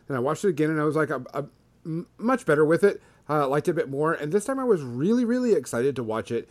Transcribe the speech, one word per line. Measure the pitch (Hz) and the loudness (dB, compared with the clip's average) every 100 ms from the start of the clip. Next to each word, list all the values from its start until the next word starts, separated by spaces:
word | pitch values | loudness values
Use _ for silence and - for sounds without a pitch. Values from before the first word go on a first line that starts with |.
| - | -6
Then | 135 | -2
I | |
watched | 131 151 | -2 0
it | 202 | 0
again, | 147 156 | 2 0
and | 156 | 2
I | |
was | 151 151 | 0 0
like, | 151 | -2
I'm, | 135 - | -4 -6
I'm | - 147 _ _ _ | -8 -8 _ _ _
m-, | 170 160 - - | -8 -8 -8 -6
much | 220 262 - | -2 0 2
better | 147 | 4
with | 151 165 | 4 6
it. | 202 - - _ - | 4 2 -8 _ -4
Uh, | 151 135 | 0 0
liked | 147 175 | 0 0
it | |
a | |
bit | 165 135 | -2 -2
more, | 135 156 | -2 0
and | 165 147 | 0 -2
this | 202 233 | -2 -2
time | 269 | -2
I | |
was | 247 180 | 0 0
really, | 127 120 180 240 | 0 -2 2 2
really | 233 254 247 | 2 0 2
excited | 165 - 117 135 127 | 2 0 -2 0 -2
to | |
watch | 110 110 110 | -4 -4 -4
it, | 117 - | -6 -6